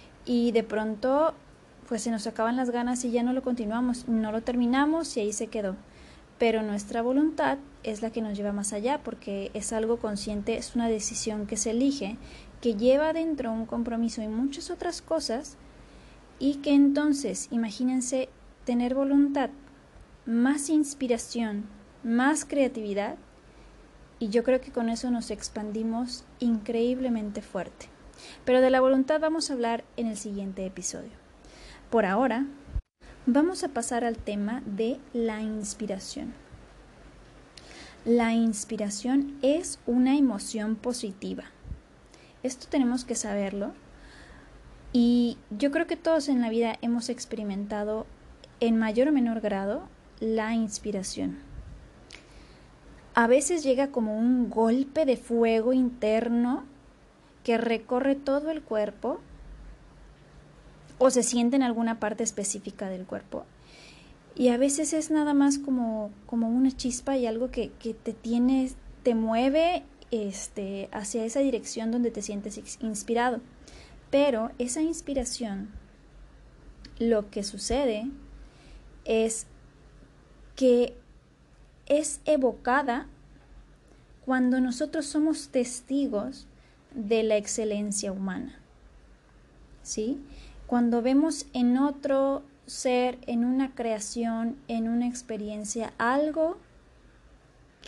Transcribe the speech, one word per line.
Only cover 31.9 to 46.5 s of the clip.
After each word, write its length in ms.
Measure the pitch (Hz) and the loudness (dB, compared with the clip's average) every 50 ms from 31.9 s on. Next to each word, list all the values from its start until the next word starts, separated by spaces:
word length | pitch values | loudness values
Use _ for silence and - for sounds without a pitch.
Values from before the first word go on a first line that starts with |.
| - 226 208 | 2 2 4
ahora, 400 | 180 190 214 262 254 220 240 277 277 - - - - - - - _ _ _ - - - - - | 4 4 4 4 2 2 0 -2 -4 -6 -12 -16 -6 -6 -6 -6 _ _ _ -20 -20 -20 -4 0
vamos 380 | - 233 277 302 359 381 370 370 | 4 4 6 4 4 2 -2 -4
a 60 | 311 | -4
pasar 360 | - 240 233 - 254 233 233 | -4 -4 -4 -2 -2 -2 0
al 120 | 233 226 226 | -2 -2 -4
tema 440 | - - 208 208 202 208 233 254 - | -6 -6 -4 -4 -2 -4 -4 -6 -6
de 340 | 214 202 196 226 226 277 - - - | -8 -4 -2 -2 -2 -2 -4 -8 -8
la 300 | - 240 226 226 214 214 | -4 -2 -2 -2 -2 -4
inspiración. 920 | 220 214 220 214 208 208 - - 220 202 196 190 - - - 277 - - - - - - - - - - - - - - - - - - - - - - - - - - - - - - - - - - - - - | -4 -4 -4 -6 -6 -8 -8 -8 -6 -6 -6 -6 -8 -10 -10 -10 -10 -10 -12 -14 -20 -20 -20 -20 -20 -20 -20 -20 -20 -20 -20 -20 -20 -20 -20 -20 -20 -20 -20 -20 -20 -20 -20 -20 -20 -20 -20 -20 -20 -20 -20 -8 0
La 280 | 226 233 240 233 226 226 | 4 4 4 4 4 4
inspiración 1040 | 226 226 226 214 - - - 226 208 214 202 202 - - 247 262 277 277 277 - - | 4 2 2 0 -2 -6 -8 -6 -4 -4 -4 -6 -4 -2 2 2 2 2 0 -6 0
es 380 | - 262 294 330 359 - - - - - | 2 2 2 2 0 -4 -10 -8 -4 0
una 280 | 240 247 254 262 277 | 2 4 4 4 6
emoción 600 | 294 277 254 214 202 - - - 220 208 220 220 | 6 4 4 2 0 -6 -6 -6 -4 -2 -2 -2
positiva. 680 | 214 - 233 247 247 - 202 190 - - 190 185 - - - - - - - - - - _ - - - - - - - - - - - | -2 -2 -4 -4 -4 -6 -8 -8 -8 -8 -8 -8 -8 -10 -14 -18 -20 -14 -14 -14 -14 -14 _ -20 -20 -20 -20 -20 -20 -20 -20 -20 -8 -8
Esto 240 | 254 254 - - - | -8 -8 -8 -10 -2
tenemos 360 | - 294 262 240 247 254 247 | 0 2 2 2 0 -2 -4
que 100 | - 233 | -4 -6
saberlo. 580 | 226 - 214 202 202 196 196 196 202 202 262 - - - - - - - - - - - - - - - - - - - - - - - - - | -6 -4 -4 -2 -2 -2 -2 -4 -4 -6 -6 -8 -12 -20 -20 -20 -20 -20 -20 -20 -20 -20 -20 -20 -20 -20 -20 -20 -20 -20 -20 -20 -20 -20 0 2
Y 440 | 247 233 240 240 240 240 240 - - - - | 4 6 6 6 6 4 2 0 -4 -10 -10
yo 220 | 208 208 277 285 | -4 0 0 2
creo 140 | 277 320 339 | 2 2 0
que 120 | 330 349 330 | 0 -4 -2
todos 320 | - 330 330 311 285 285 | 2 2 2 2 2 2
en 100 | 277 247 | 2 2
la 80 | 240 | 2
vida 280 | 226 | 2